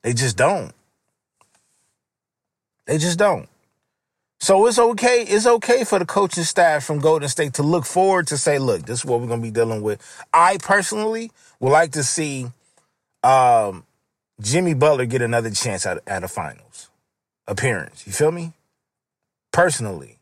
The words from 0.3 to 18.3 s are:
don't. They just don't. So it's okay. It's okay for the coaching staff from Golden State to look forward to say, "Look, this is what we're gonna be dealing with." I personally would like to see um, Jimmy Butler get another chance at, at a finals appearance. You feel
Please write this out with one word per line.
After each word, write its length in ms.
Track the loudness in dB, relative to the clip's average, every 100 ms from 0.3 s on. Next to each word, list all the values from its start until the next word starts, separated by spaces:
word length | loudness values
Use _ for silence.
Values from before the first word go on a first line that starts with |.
| 0
don't. 380 | 0 0 -6 -16 _ _ _ _ _ _ _ _ _ _ _ _ _ _ _ _ _ _ _ _ -4
They 100 | -2
just 220 | -2 0
don't. 280 | 0 0 -6 _ _ _ _ _ _ _ _ _
So 240 | 2 4 4
it's 140 | 4
okay. 420 | 2 2 2 2
It's 240 | 2 2 4
okay 380 | 2 4 2
for 160 | 2 -2
the 60 | 0
coaching 380 | 0 0 -2
staff 400 | -2 2 4 2
from 140 | -2 0
Golden 320 | 2 2 0
State 240 | -4 -4 -2
to 80 |
look 220 | 0 0 0
forward 400 | 0 2 2 -2
to 120 | -2
say, 180 | 0 0
"Look, 300 | 0 -2 -4
this 120 | -8
is 60 | -2
what 160 | -4
we're 60 | -2
gonna 120 | -6
be 120 | -4
dealing 320 | -2 -2 -2
with." 180 | -4 -6 -12 -20 -2
I 240 | 4 4 2
personally 760 | 0 0 0 -4 -4 -4 -10 _ _ _
would 100 | 2
like 220 | 2 2
to 120 | -2
see 440 | -4 -4 -6 -6 -10 -14 _ _ _ _ _ _
um, 640 | 2 4 6 4 2 -6 _ _ _ _ _ -12
Jimmy 320 | -4 0 0
Butler 320 | 2 2 2 0
get 160 | -2
another 300 | 0 -2 -2
chance 340 | -6 -6 -6 -6
at, 140 | -6 -8
at 160 | -8
a 40 | -8
finals 600 | -10 -12 -14 _ -20 -20 _ _ _ _ _ -10
appearance. 580 | -4 -2 -2 -8 -18 -12
You 80 |
feel 180 | -2 0